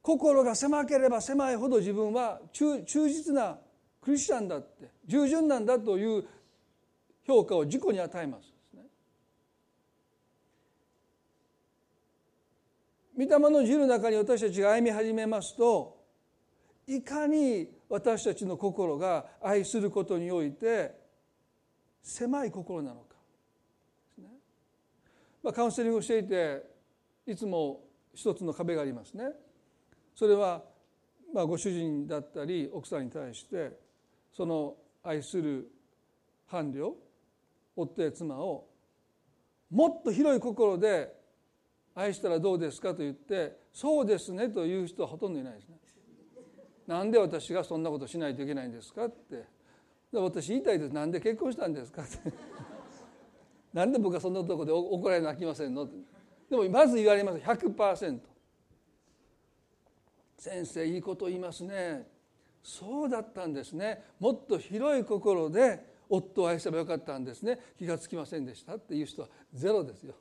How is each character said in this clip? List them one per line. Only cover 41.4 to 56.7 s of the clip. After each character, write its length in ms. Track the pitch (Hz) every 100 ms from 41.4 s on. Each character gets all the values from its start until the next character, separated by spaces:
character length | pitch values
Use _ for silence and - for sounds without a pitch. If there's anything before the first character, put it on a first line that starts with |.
| _ _ _ _ _
愛 200 | - 202
し 80 | 190
た 80 | 196
ら 100 | 165
ど 140 | 190
う 40 | 180
で 120 | 160
す 100 | -
か」 140 | 190 180
と 40 |
言 120 | 143
っ 20 |
て、 440 | 127 - 196 151 - _
「そ 260 | - 277 302
う 60 | 214
で 120 | 196
す 140 | -
ね」 160 | 185 240
と 160 | 208
い 100 | 165 190
う 40 | 175
人 160 | 175
は 60 | 170
ほ 100 | 160
と 100 | 202
ん 60 |
ど 60 | 156
い 20 |
な 80 | 127
い 40 | 104
で 40 |
す 80 | 98
ね。 80 | 165 _ _ _ - - - - - - _ -
「な 140 | 170
ん 80 | 202
で 80 | 233
私 340 | 180 156 -
が 100 | 180
そ 140 | - 160
ん 60 |
な 80 | 160
こ 80 | 151
と 80 | 131
し 100 | 170
な 120 | 147
い 40 |
と 60 | 127
い 60 | 139
け 80 |
な 100 | 139
い 60 | 127
ん 20 |
で 80 | 117
す 140 | -
か」 100 | - 233
っ 40 |
て。 340 | - _ 123 110 _ _ _ _ _ _
「で、 80 | 233
私 300 | 185 175 143
言 120 | 247
い 20 |
た 100 | -
い 60 | 185
で 100 | 147
す。 60 |
な 100 | 147
ん 60 | 156
で 100 | 170
結 160 | 220 220
婚 160 | 320
し 40 | 240
た 100 | 190
ん 80 |
で 100 | 147
す 80 | 120
か」 80 | -
っ 20 | 120
て。 240 | - 156 - - 113 123 107 - - - - - _ _ _ _
「な 100 | 185
ん 80 | 196
で 60 | 269
僕 160 | 196
は 60 | 175
そ 80 | 185
ん 20 |
な 100 | 185
と 140 | 170 165
こ 80 |
で 80 | 151
怒 340 | 165 180 185 202
ら 60 | 175
れ 40 |
な 160 | 156 156
き 80 |
ま 100 | 170
せ 140 | 147 139
ん 60 |
の」 100 | 131
っ 40 | 143
て。 100 | - - - _ _ _
で 80 | 254
も 100 | 190